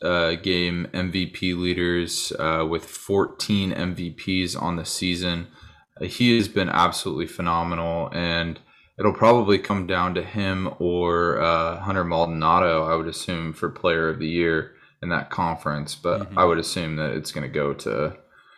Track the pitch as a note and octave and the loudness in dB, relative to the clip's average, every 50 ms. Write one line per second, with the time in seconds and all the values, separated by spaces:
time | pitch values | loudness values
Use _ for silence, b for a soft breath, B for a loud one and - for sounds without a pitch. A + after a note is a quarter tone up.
0 | - F2 F2+ F2 E2+ E2 E2+ E2 - G2 F2+ F2 F2 F2 F2 F2 F2 - - F2+ | -2 0 2 2 2 2 0 -2 0 0 0 2 2 0 0 -2 -4 -4 -4 -4
1 | F#2 F#2 E2+ F#2+ F#2 D#2 - - - F#2 F2 F2 F2+ F2 F2 F2+ F2 F2 F2 F2 | -4 -2 -2 -2 -2 -4 -4 -4 -2 -2 0 0 0 0 0 0 0 0 0 0
2 | F2 E2 - - - - - - D#2 D#2+ D#2+ D#2+ D#2+ D#2+ E2 D#2 - - - - | -2 -2 -4 -6 -6 -6 -4 -2 -2 0 0 0 0 0 -2 -4 -6 -8 -16 -16
3 | - - G2 G2 F#2 - - - - - G#2+ G2+ G2 F#2 - - E2+ F2+ F2 F2 | -4 0 2 2 2 0 -2 -8 -2 0 2 2 2 0 -2 -2 -4 -4 -4 -6
4 | F2+ E2+ D2+ - - G2 F#2+ F#2 F2+ F2 - - - F2 F2 E2+ D#2+ - - - | -8 -8 -10 -8 -4 -2 0 0 0 -2 -4 -4 -4 -4 -4 -4 -4 -6 -6 -4
5 | F#2 F2+ F2 E2+ F2+ F2+ E2+ E2+ F2 b b b b b b b b b _ - | -2 -2 -2 -2 -2 -2 -2 -4 -6 b b b b b b b b b _ -10
6 | - F#2 - - B2 A#2+ A#2 A#2 G2+ - - G2+ F#2 E2 - D#2+ F2 F2 - - | -8 -8 -2 2 6 6 6 6 4 2 0 0 0 2 4 4 4 4 2 -2
7 | - F#2+ D2 C2+ E2+ D#2+ - - F2 F2 E2 E2+ E2+ F2 F2 E2+ E2 E2 E2 E2+ | -4 -4 -4 -4 -4 -6 -6 -4 -2 0 0 0 0 -2 -2 -2 -2 -2 -2 -2
8 | E2 - - E2+ F2 E2+ E2+ E2+ E2 E2+ D#2+ - b b b b b b b - | -4 -4 -4 -4 -2 0 0 0 -2 -4 -6 -10 b b b b b b b 0
9 | - G#2 F#2 - A2+ A2+ B2 B2 G#2+ G2 G2+ F#2 - - G#2 G2 F#2 E2+ F#2+ F2+ | 2 2 4 6 6 8 8 8 6 6 4 4 4 0 -2 -2 0 0 2 2
10 | F2+ F2+ F2 F2+ E2 - - G#2 G2 F#2+ F#2+ F#2 F#2+ - - - F2 F2 F2 F2+ | 2 2 0 -2 -4 -4 -4 -2 -2 0 0 -2 -2 -4 -4 -2 0 0 2 2
11 | F2 E2+ E2+ E2+ E2+ E2+ C#2 G#1+ D#2+ E2 E2+ E2 E2 E2 E2+ F2+ F#2 G2 G2 F#2+ | 2 2 4 4 4 2 2 2 2 4 4 2 2 0 -2 -4 -4 -2 0 0
12 | F2 E2+ E2+ E2 E2+ E2 E2 D#2+ D#2 D#2+ E2+ F2+ F#2 E2+ E2 D#2+ D#2 D#2 E2 E2 | 0 0 2 2 2 2 0 0 2 4 4 4 4 4 2 2 2 2 0 0
13 | D#2+ E2 D#2 - - - F2+ E2 E2 D#2+ D#2 - - E2 - - - F2+ E2 E2 | -2 -4 -6 -8 -6 -6 -6 -4 -4 -6 -6 -4 -6 -6 -6 -2 0 2 2 2
14 | E2 D#2+ D#2 C2 D#2 D#2 E2 E2+ E2+ E2+ D#2+ D#2 - - b b b b b b | 2 0 0 -2 -4 -2 0 2 2 2 2 0 -2 -4 b b b b b b
15 | - F2 E2+ D2 C#2+ - - - F2+ E2 E2 - - D#2+ D2 D2 D2 D2 - - | -4 -2 -2 -2 -2 -4 -4 -2 -2 -2 -2 -4 -4 -4 -4 -4 -6 -8 -10 -6
16 | - F2 D#2 - - F2+ - F2+ F2+ F2 E2 E2 D#2+ - - F#2 E2+ D#2 D#2 D2+ | -2 -2 -2 -2 -4 -4 2 4 4 6 4 2 0 -2 -4 -4 -4 -4 -4 -4
17 | D#2 D2 G#1 - D2 - - D2+ D2 C2 C2 D2+ D2 C#2+ C#2 - - - G#1+ A#1 | -4 -4 -4 -4 -6 -6 -8 -8 -8 -4 -2 -2 -2 -2 -2 -4 -4 -4 -2 -2
18 | D2 D#2 - - b b b b b b b | -2 -2 -4 -10 b b b b b b b